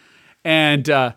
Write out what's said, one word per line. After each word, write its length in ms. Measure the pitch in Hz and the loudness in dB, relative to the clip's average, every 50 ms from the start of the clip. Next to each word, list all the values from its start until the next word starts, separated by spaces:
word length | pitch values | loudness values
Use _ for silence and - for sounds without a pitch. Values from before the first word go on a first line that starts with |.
| _ _ _ _ _ _ _ _ - | _ _ _ _ _ _ _ _ -4
And, 440 | 160 160 160 156 147 147 143 123 156 | -2 0 2 2 2 0 0 0 0
uh, 240 | 143 135 127 120 - | 0 0 0 -2 -6